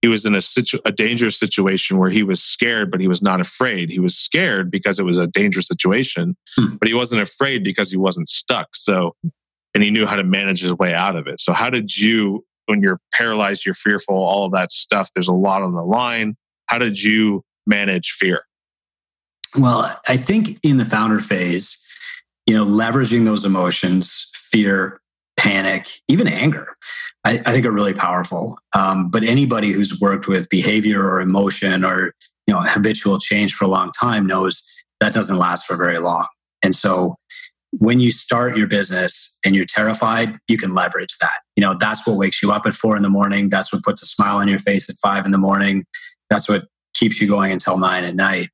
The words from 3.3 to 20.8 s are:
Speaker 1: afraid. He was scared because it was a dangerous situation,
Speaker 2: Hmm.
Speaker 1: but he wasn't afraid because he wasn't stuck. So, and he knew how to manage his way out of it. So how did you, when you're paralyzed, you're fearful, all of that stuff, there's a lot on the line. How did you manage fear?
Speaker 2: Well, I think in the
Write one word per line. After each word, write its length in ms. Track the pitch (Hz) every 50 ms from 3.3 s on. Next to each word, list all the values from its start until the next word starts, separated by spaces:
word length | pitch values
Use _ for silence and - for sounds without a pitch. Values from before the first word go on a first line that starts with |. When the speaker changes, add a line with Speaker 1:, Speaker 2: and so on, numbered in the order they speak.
| 92 92
Speaker 1:
afraid. 500 | 90 - - - 127 127 113 92 87 82
He 80 | 85 92
was 180 | 90 90 -
scared 540 | - - - - 156 190 165 110 95 95 90
because 280 | 87 98 - 104 95 95
it 40 | 95
was 140 | 90 87
a 100 | 90 90
dangerous 400 | 87 90 98 104 104 90 95 90
situation, 680 | - 90 - - 92 98 117 135 - - 87 85 87 90 _ _ - -
Speaker 2:
Hmm. 200 | - 117 - -
Speaker 1:
but 120 | - 107
he 60 | 113 113
wasn't 280 | 120 123 117 120 110 101
afraid 420 | 92 - - 139 139 135 117 98
because 260 | 98 90 - 104 92
he 60 | 95
wasn't 320 | 92 95 95 87 87 85 -
stuck. 480 | - - - - 123 110 82 _ -
So, 380 | - - - 98 92 90 85 - _ - 170 _ _ _ _ _ _ _ _ _
and 80 | 101 104
he 80 | 104
knew 160 | 107 113 107
how 80 | 101 104
to 80 | 101 95
manage 380 | 92 95 98 101 98 95 87
his 120 | 92 90 87
way 220 | 85 95 90 82
out 200 | 85 92 101 92
of 120 | 82 73
it. 120 | 69 67 -
So 140 | - - 87
how 160 | - 113 123
did 260 | 131 120 107 98 -
you, 480 | 98 104 110 113 110 107 98 98 110 - _ _ _ _
when 160 | - 107 104
you're 180 | 98 98 92 90 _ _ -
paralyzed, 520 | - 117 117 110 107 104 98 101 92 -
you're 100 | 98 92
fearful, 400 | - - 104 104 98 - - 98
all 300 | 95 95 87 95 101 101
of 60 | 95 92
that 180 | 92 90 85
stuff, 400 | - - - _ 107 101 95 - _
there's 140 | 95 90
a 60 | 90 90
lot 280 | 92 95 98 95 98
on 140 | 98 92 90
the 80 | 85 85
line. 520 | 90 104 120 123 120 117 113 110 107 107 _ _ _ _ _ _
How 140 | - 120 117
did 240 | 123 113 101 98 98
you 400 | 107 107 110 110 107 101 95 - _ _ _ _
manage 480 | 107 104 101 101 98 92 90 82 - -
fear? 280 | - 98 92 90 - - _ _ _ _ _ _ _ _ _ _ _ _ _ _ _ _ _ _ _ - - -
Speaker 2:
Well, 420 | 139 135 123 120 110 101 - - - -
I 100 | - 127
think 420 | 123 127 - 196 226 214 - - - -
in 140 | 156 139
the 80 | 131